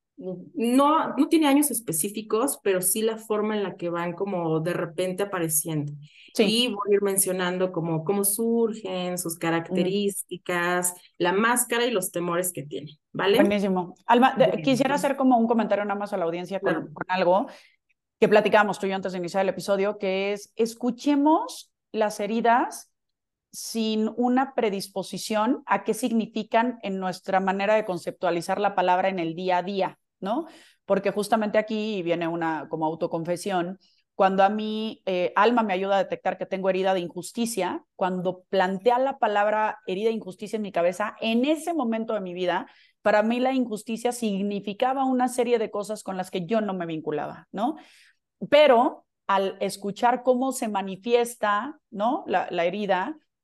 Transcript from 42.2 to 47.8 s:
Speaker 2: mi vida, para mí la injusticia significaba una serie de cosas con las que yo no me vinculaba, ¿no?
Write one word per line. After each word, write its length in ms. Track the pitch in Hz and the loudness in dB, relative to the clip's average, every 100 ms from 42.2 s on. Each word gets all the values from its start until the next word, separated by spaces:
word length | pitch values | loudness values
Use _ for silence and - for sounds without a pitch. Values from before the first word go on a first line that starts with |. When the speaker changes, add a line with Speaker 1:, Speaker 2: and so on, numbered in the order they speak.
Speaker 2:
mi 120 | 185 | -6
vida, 340 | 175 175 180 - _ _ _ | -4 -2 -2 -4 _ _ _
para 200 | 208 208 | 2 4
mí 180 | 220 240 | 2 2
la 140 | 262 | 2
injusticia 580 | 262 233 214 - 226 240 | 2 -2 -6 -6 -4 -2
significaba 920 | 233 220 196 202 202 202 202 254 269 | -2 -2 -2 -2 -4 -6 -2 -2 0
una 240 | 262 254 254 | 0 2 0
serie 320 | 247 247 233 | 0 0 0
de 100 | 214 | 0
cosas 340 | 208 202 214 | -4 -6 -8
con 120 | - 185 | -8 -8
las 160 | 185 | -6
que 140 | 185 170 | -6 -2
yo 160 | 220 | 0
no 120 | 202 | 0
me 120 | 185 170 | -4 -4
vinculaba, 640 | 156 151 147 143 - - | -6 -4 -4 -6 -10 -12
¿no? 240 | 185 247 311 | -4 -4 -4